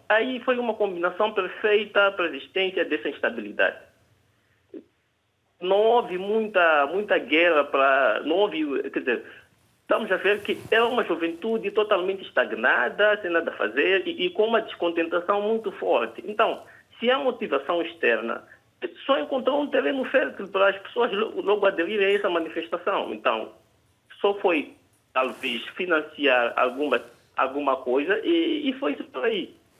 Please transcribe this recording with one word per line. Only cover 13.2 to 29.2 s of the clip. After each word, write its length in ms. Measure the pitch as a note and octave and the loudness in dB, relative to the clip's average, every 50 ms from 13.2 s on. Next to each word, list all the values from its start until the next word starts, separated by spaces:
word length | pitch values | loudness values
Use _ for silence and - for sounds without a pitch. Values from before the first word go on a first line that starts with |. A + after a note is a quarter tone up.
sem 80 | G#3 F3 | 0 -2
nada 200 | E3+ E3 E3 F3 | -2 0 0 -2
a 40 | - | -4
fazer 520 | - - G#2+ A2 C3+ D#3 F3+ F#3+ F#3+ F3+ | -4 -4 -2 0 0 2 2 2 2 0
e, 200 | F3+ - - F3+ | -2 -4 -2 -4
e 40 | F3+ | -2
com 180 | F3+ - G#3+ A3+ | 0 0 0 2
uma 120 | A3+ A3 | 2 0
descontentação 800 | G#3 - - - F3 E3+ E3+ F3+ E3 E3 F3 F3 E3+ - G3+ G#3 | -2 -4 -6 -4 -2 -2 0 -2 -2 -2 -2 -2 0 0 0 0
muito 320 | G#3 G#3 A3+ A3 A3 G3+ | 0 0 -2 -2 -2 -6
forte. 500 | - - F#3+ F#3 E3 B2 A#2 A2+ - - - | -8 -4 0 0 2 2 0 -2 -6 -10 -10
Então, 360 | - G#3+ - A3+ F#3+ C#3+ - - - - - _ _ _ - | -6 0 0 0 0 0 -4 -10 -16 -20 -20 _ _ _ -4
se 100 | A3+ A#3 | 0 0
há 80 | B3+ C#4 | 0 2
motivação 600 | C#4+ B3+ - - A3+ F#3 C#3+ C3+ - - F3 E3+ | 0 -2 -2 -4 -4 -2 -2 -2 -2 -2 -2 -2
externa, 640 | D#3+ E3+ - - - A#2+ A#2 A2 A2 A#2 - - - - - - _ _ _ _ - - - - - | -2 -4 -4 -2 0 2 2 2 0 -4 -6 -6 -10 -14 -20 -20 _ _ _ _ -10 -10 -10 -8 0
só 120 | - C4+ D4+ | 0 0 0
encontrou 440 | D4 - C#4+ C4 A3+ C4 C#4 C#4+ | 0 -2 -4 -2 0 0 0 0
um 40 | D4 | 0
terreno 380 | - - A3+ B3+ C#4+ C#4 C4+ B3+ | 0 0 0 0 0 -2 -2 -2
fértil 420 | - - C4+ - - - - G3+ F3 | 0 0 0 0 0 -4 -10 -10 -6
para 200 | - F#3+ G3 G3 | 0 2 2 2
as 100 | F#3+ G3 | 2 0
pessoas 280 | - - - A#3+ A#3 A#3 | -8 -8 -2 -2 -2 0
lo-, 300 | G3 G3 G#3+ - - F#3+ | 0 -2 -4 -2 -4 -4
logo 240 | F3 F#3+ G#3 G#3 G3 | 0 0 2 2 2
aderirem 400 | G3 F#3+ D3+ E3+ F#3+ G#3+ G#3 G3 | 2 2 2 -2 -2 0 0 2
a 140 | G3 G3+ G3+ | 2 2 2
essa 100 | G3+ G3 | 2 0
manifestação. 840 | F3 E3+ D#3+ D#3+ - E3+ D#3+ - - F3 - G#3+ F#3+ D#3+ - B2 A#2 | 0 0 -2 -2 -4 -8 -6 -6 -6 -4 -2 -2 -2 0 -2 -4 -6
Então, 380 | G#2+ - B2+ A2+ A2 A2 - - - _ _ _ _ _ _ _ _ _ _ - - | -2 0 0 0 0 -4 -8 -12 -20 _ _ _ _ _ _ _ _ _ _ -6 0
só 140 | - G3+ G3+ | 0 0 0
foi, 400 | G3+ - F#3+ E3+ D3+ C3+ - - - _ _ _ _ _ _ - | 2 2 2 2 2 -2 -6 -12 -20 _ _ _ _ _ _ -2
talvez, 480 | B2+ C3 B2 A2 - - B2+ A#2+ A#2 - - | -2 -2 -2 -4 -6 -6 -6 -6 -6 -8 -10
financiar 840 | - - F#3 F3+ E3 D3+ D3+ - - - C#3+ C#3 B2+ B2 A#2+ - - | -8 -8 -2 0 0 0 0 -4 -6 -2 2 4 4 4 2 2 2
alguma, 460 | - B2 B2+ B2 C3+ D3 D3 B2+ A#2 - - - _ _ _ _ | 0 0 0 0 -2 0 0 0 -2 -2 -6 -16 _ _ _ _
alguma 440 | - C3 C3 C3+ D3 D3 C#3 C3 C3 | -2 -2 -2 -2 -2 0 0 0 0
coisa 420 | - B2 B2 C#3 D3 F3 G3 A3+ | 0 0 0 0 2 0 0 0
e, 460 | - D#4+ E4+ - E3 E4 D#4 D4 - C4+ | 2 2 2 2 2 0 -2 -2 -2 -4
e 40 | C4 | -4
foi 180 | - C#4 D4 | -2 -4 -4
isso 120 | C#4 - - | -4 -4 -8
por 200 | - - C4+ | -10 -8 -4